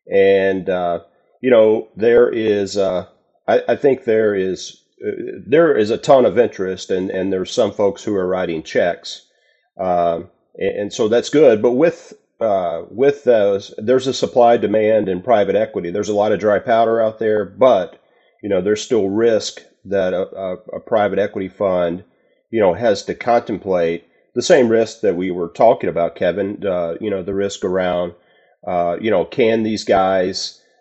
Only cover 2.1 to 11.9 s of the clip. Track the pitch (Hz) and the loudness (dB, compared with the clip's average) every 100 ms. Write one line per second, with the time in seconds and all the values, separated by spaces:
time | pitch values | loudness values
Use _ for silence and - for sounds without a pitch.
2.1 | 120 123 113 110 101 95 101 95 92 90 | 4 4 2 0 0 -2 -2 -2 -4 -8
3.1 | _ _ _ - 120 - 113 143 127 - | _ _ _ -2 0 0 0 2 0 0
4.1 | 110 107 98 92 87 - - _ _ 104 | 0 2 0 -2 -6 -10 -20 _ _ -10
5.1 | - - - - 147 165 127 107 110 - | -8 -10 -12 0 2 4 2 0 0 4
6.1 | 135 113 95 110 - 92 92 - 95 95 | 4 4 2 0 -2 -6 -6 -6 -4 -4
7.1 | 92 98 95 90 - 107 104 101 98 - | -4 -2 -4 -4 -2 -2 0 -2 -2 -4
8.1 | 98 90 92 90 80 - 127 90 82 - | -4 -2 -2 -4 -6 -4 -2 -2 -2 -10
9.1 | - _ _ _ _ _ - 92 87 87 | -18 _ _ _ _ _ -8 -4 0 0
10.1 | 82 - _ _ - 95 - 101 - 110 | -2 -8 _ _ -8 -6 -4 -6 -4 0
11.1 | 117 - 147 147 107 120 123 165 | 0 0 4 4 4 2 2 0